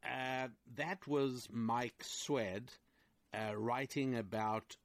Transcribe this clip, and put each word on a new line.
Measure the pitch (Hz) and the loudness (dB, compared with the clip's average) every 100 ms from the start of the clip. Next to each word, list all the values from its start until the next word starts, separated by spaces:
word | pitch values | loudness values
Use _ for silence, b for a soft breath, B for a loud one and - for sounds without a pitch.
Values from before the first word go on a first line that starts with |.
uh, | 120 131 131 131 131 113 - 120 | -4 -2 0 0 -2 -6 -16 -4
that | 156 190 - | -2 -2 2
was | 143 139 127 - | 4 4 0 -4
Mike | 117 113 117 123 - | 0 2 2 2 -4
Swed, | - - - 143 104 92 127 - _ b b b _ | -8 -6 0 2 2 -2 -6 -16 _ b b b _
uh, | 107 110 107 | -4 -2 0
writing | 113 120 135 - 135 | 0 0 0 0 2
about | 120 101 107 110 110 - - | 2 0 2 2 2 -2 -18